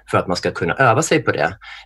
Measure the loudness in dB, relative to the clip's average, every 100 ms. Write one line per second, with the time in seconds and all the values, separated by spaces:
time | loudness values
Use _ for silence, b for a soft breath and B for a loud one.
0 | -4 -2 0 -2 -4 -4 -4 2 4 4
1 | 2 0 0 0 -2 -4 B B